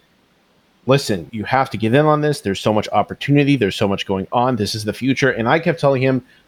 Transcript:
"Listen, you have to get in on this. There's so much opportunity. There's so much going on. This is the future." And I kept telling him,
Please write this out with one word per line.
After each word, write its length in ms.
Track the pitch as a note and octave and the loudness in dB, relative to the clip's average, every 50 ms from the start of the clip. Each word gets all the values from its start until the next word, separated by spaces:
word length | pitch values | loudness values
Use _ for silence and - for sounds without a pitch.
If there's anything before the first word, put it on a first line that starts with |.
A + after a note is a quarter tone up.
| _ _ _ _ _ _ _ _ _ _ _ _ _ _ _ _ - | _ _ _ _ _ _ _ _ _ _ _ _ _ _ _ _ 0
"Listen, 420 | B2 C3+ C#3 - - G#2+ F2 D#2 - | 2 2 2 2 -2 -4 -4 -6 -10
you 100 | - G#2+ G2+ | -10 -8 -4
have 240 | - C3 C3 C3 - | -2 0 0 0 -2
to 60 | - | -4
get 180 | G#2 A2 A2 A#2+ | -4 -2 2 2
in 120 | C#3+ D3+ | 4 4
on 140 | D#3 D3+ D3+ | 4 2 2
this. 220 | D3+ D3+ C#3+ - | 0 -2 -2 -2
There's 180 | - - - - | -2 -4 -4 -2
so 120 | - A#2 | 0 0
much 160 | G#2+ G#2+ G2+ - | 0 0 -2 0
opportunity. 640 | - G#2 G2 - G2 - - - C#3+ C#3+ C#3+ C#3 C#3+ | 0 -2 -2 -2 -6 -6 0 2 4 4 4 4 2
There's 200 | B2+ A2+ F#2+ - | 2 0 -2 0
so 120 | - A2 G2 | -2 -2 -2
much 180 | G2 F#2 - | -2 -4 -4
going 220 | - G2 F#2+ F#2 - | -4 -4 -4 -4 -2
on. 240 | - B2 A#2+ C3 C3 | 0 0 0 0 0
This 220 | G#2+ G#2 F#2+ - | -2 -2 -4 -4
is 80 | A2 G#2+ | -6 -6
the 80 | G#2+ | -6
future." 380 | G2 - A#2+ C3+ B2+ - - C3 | -6 -4 -2 -2 0 0 0 0
And 180 | A2+ A2 A2 A#2+ | 0 0 0 0
I 100 | D3 E3+ | 0 0
kept 220 | E3 F3+ D3+ - | 0 -2 -2 0
telling 220 | - C#3 C#3 B2+ | 0 0 0 2
him, 200 | C3 C3+ C3 B2 - _ _ _ _ | 0 0 0 -2 -4 _ _ _ _